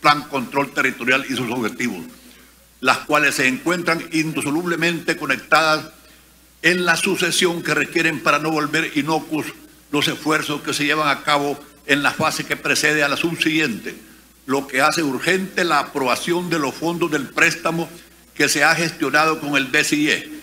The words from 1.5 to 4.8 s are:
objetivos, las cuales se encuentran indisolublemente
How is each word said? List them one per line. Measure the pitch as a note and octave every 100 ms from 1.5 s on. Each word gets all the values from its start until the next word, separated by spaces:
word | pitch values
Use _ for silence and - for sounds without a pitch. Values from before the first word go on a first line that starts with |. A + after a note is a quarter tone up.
objetivos, | B2 A2 - B2 F#2 E2 - - - - - _ _
las | C3 A#2+
cuales | - D3 D3 D3+
se | C3
encuentran | B2+ - F3 E3+ E3 -
indisolublemente | D#3+ D#3+ D3 C#3+ D3+ F3+ E3